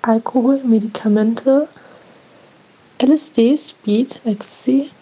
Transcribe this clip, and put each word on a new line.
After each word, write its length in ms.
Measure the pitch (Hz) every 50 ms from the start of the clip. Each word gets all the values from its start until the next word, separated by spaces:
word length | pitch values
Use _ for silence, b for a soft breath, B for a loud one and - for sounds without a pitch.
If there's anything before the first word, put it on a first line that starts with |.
Alkohol, 600 | - - 220 226 226 - - 262 233 247 277 269 269
Medikamente, 1040 | 247 226 220 202 220 - - - 220 208 214 214 220 233 226 - 262 269 277 302 - - B B B B B B B B B B _ _ - - - _ _ _ _ _ _ _ _ _
L 160 | _ - 254 302
S 180 | 302 - - _
D, 220 | - 226 233 277 302
Speed, 640 | - - - _ _ 208 208 220 254 - - - _
Ecstasy. 680 | 240 208 208 - - - - - - 254 269 277 302 - _